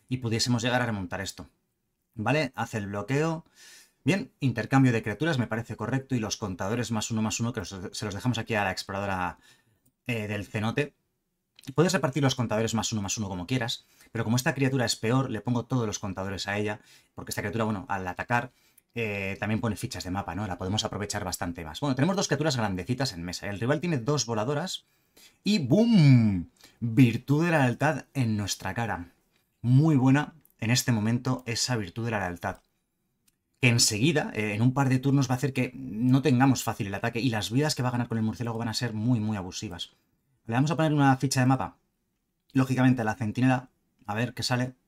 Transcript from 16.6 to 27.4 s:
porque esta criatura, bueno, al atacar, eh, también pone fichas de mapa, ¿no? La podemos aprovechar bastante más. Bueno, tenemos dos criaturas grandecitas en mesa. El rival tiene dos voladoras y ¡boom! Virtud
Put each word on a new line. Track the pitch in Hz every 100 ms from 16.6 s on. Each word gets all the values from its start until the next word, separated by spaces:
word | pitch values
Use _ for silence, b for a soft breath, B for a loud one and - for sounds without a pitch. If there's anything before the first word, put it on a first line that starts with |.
| 104 107 b b b -
porque | 123
esta | -
criatura, | 107 113
bueno, | 110 101 82
al | 98 92
atacar, | 90 - 120 123 b b b _
eh, | 117 113 101 95 98
también | 104 107
pone | 117 -
fichas | - 90
de | 92
mapa, | 95 95 87
¿no? | 104
La | 87
podemos | 92 107 110
aprovechar | 101 101 104 90
bastante | - 90 85 78
más. | -
Bueno, | 147 131
tenemos | 165 196
dos | -
criaturas | 143 156 127
grandecitas | 107 92 90 127 135
en | 87
mesa. | 87 - 95
El | 98
rival | 117 151
tiene | 175 147
dos | 113 147 120
voladoras | 110 113 147 185 - _ b b b b b
y | 190 208
¡boom! | 123 185 233 214 143 127 110 92 82 _ b b
Virtud | 117 110 120 - - 147